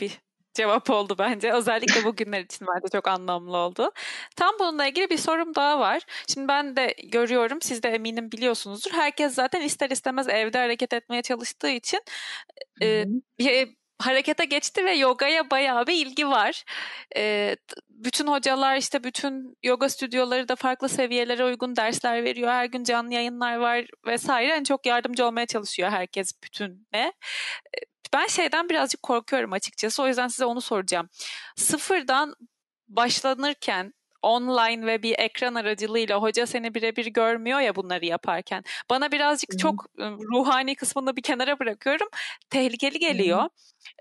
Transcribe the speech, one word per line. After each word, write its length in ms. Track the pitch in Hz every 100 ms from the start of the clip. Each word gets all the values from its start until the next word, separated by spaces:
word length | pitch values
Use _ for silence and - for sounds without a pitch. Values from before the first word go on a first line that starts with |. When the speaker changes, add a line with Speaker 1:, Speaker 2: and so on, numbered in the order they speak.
Speaker 1:
bir 180 | 202 - _ _ _
cevap 360 | - 214 220 -
oldu 240 | 220 202 190
bence. 340 | 208 220 214
Özellikle 520 | 240 226 226 233 233
bugünler 360 | 220 220 214 202
için 260 | 180 - 185
bence 140 | 180 185
çok 160 | 208 190
anlamlı 480 | 185 185 175 175 175
oldu. 340 | 175 180 277 - - - - -
Tam 140 | 359 427
bununla 260 | 359 302 277
ilgili 240 | 277 392
bir 80 | 311
sorum 360 | - 320 330
daha 240 | 302 285 294
var. 220 | 208 269 - - -
Şimdi 200 | - 269
ben 280 | 277 285 262
de 180 | 254 - -
görüyorum, 460 | 233 233 247 226 294
siz 200 | - 240
de 60 | 240
eminim 440 | 226 226 226 226
biliyorsunuzdur. 580 | 220 247 226 208 202 381
Herkes 420 | 339 294 294 294
zaten 260 | 254 254 370
ister 300 | 294 - 277
istemez 380 | 262 269 262 262
evde 300 | 214 220 247
hareket 340 | 240 233 247
etmeye 300 | 233 - 240
çalıştığı 460 | 240 247 240 - 294
için, 300 | 247 - 381 - - - - - - - -
Speaker 2:
Hı 20 |
Speaker 1:
e, 180 | 220 220
Speaker 2:
hı. 60 | 202 240 - -
Speaker 1:
bir 380 | 254 254 226 _ _ -
harekete 460 | 254 262 285 302
geçti 400 | 330 285 - -
ve 80 | 381
yogaya 580 | 339 262 254 277 320 311
bayağı 360 | 269 269 240 247
bir 200 | 349 269
ilgi 220 | 269 294
var. 360 | 262 208 330 - - - - - -
E, 400 | 214 208 202 196 -
t-, 120 | - -
bütün 380 | - 233 - 294
hocalar, 500 | 285 269 262 269 269
işte 280 | 262 285
bütün 520 | 247 - 285 269 254 -
yoga 260 | 247 247 269
stüdyoları 600 | - 262 247 254 254 247
da 80 | 254
farklı 320 | 262 254 262
seviyelere 560 | - 247 247 240 240
uygun 320 | 254 247 254 240
dersler 480 | 220 233 247 233
veriyor. 240 | 240 240 240
Her 160 | 247
gün 200 | 247 247
canlı 300 | 240 233 233
yayınlar 420 | 240 240 240 240 233
var 300 | 240 240 240 - -
vesaire. 440 | 233 - 262 254
Yani 120 | 320
çok 220 | 277 277 254
yardımcı 400 | 240 240 247 240
olmaya 200 | 233 240
çalışıyor 440 | 226 202 - 180
herkes 420 | 208 180 - 190 -
bütüne. 680 | - - 208 185 220 208 294 - - - - - -
E, 40 | - - _ -
ben 120 | 269 370
şeyden 420 | - 320 302 349
birazcık 340 | 320 269 -
korkuyorum 500 | - 240 - 262 226
açıkçası. 500 | 190 - - 214 -
O 40 | 269
yüzden 220 | 247 247
size 160 | 240
onu 160 | 247 240
soracağım. 480 | - 214 185 175 170 - - - - -
Sıfırdan 800 | - 302 - 381 262 269 294 - 240 _ _ _ -
başlanırken 1040 | 208 240 - 269 254 285 285 - 196 190 - _ _
online 640 | 208 233 247 254 226 233 220
ve 160 | 226
bir 160 | 226 226
ekran 360 | 226 - 247
aracılığıyla 680 | 240 214 214 220 226 220 202
hoca 240 | 220 220 240
seni 280 | 254 226
birebir 320 | 220 226 226 233
görmüyor 540 | 220 226 233 226 269
ya 160 | 254 190
bunları 300 | 185 180 170
yaparken. 560 | 170 - 175 - 208 - - -
Bana 220 | 254 285
birazcık 400 | 285 294 294 -
Speaker 2:
Hı 20 |
hı. 40 | 185
Speaker 1:
çok, 280 | 208 208 - -
ıı, 160 | 214 208 214
ruhani 420 | 247 269 262 262 277
kısmını 400 | 254 277 262 262
bir 60 |
kenara 360 | 262 262 254 285
bırakıyorum. 500 | 233 208 262 302 415 - - - _
Tehlikeli 440 | 269 262 233 277
Speaker 2:
Hı 140 | 311 330
hı. 40 |
Speaker 1:
geliyor. 280 | 190 190 180
Speaker 2:
Hı 60 | 302 - _ _ - -